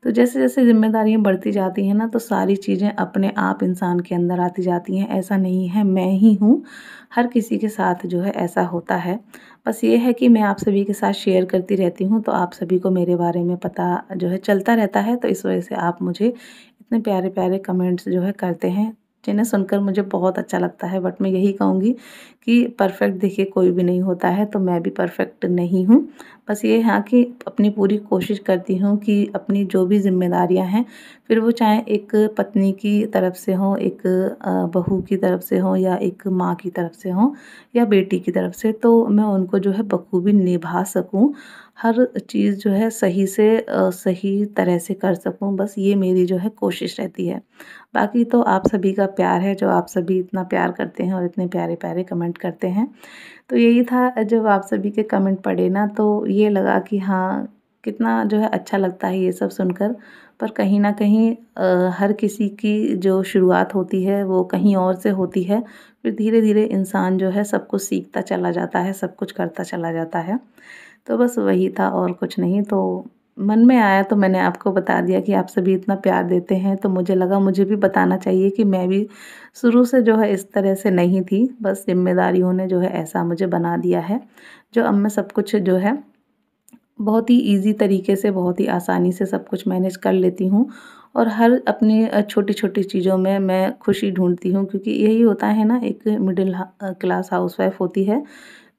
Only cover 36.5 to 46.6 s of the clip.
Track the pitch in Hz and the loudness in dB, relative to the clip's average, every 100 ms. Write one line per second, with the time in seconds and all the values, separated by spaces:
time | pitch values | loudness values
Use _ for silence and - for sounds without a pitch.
36.5 | 175 185 180 170 - 185 180 240 285 - | -4 -8 -6 -8 -8 -6 0 0 0 -18
37.5 | - _ 240 233 208 190 185 180 185 185 | -20 _ 0 4 4 2 -2 -2 -2 -4
38.5 | 180 220 220 233 226 226 208 214 196 185 | -2 -4 0 4 4 4 2 2 0 0
39.5 | 196 196 190 214 185 - 185 185 208 180 | 0 0 -2 -2 -4 -2 -2 2 4 4
40.5 | 180 165 175 196 190 180 196 262 285 - | 0 -2 -4 -2 -4 -2 2 2 0 -16
41.5 | - - - 226 226 247 208 - 220 208 | -20 -20 -4 -2 2 0 0 -6 -2 0
42.5 | 196 208 196 220 220 196 180 190 190 214 | 0 0 0 0 0 -2 0 -2 2 2
43.5 | 226 220 190 190 185 196 185 196 196 208 | 2 0 0 0 0 -4 -2 -2 -2 -2
44.5 | 208 180 175 175 190 190 180 - 180 202 | -2 0 0 -2 -4 -2 -2 -4 -6 -6
45.5 | 190 202 - 196 202 180 185 180 185 196 | -4 -4 -2 0 2 2 2 2 0 -4
46.5 | 214 | -4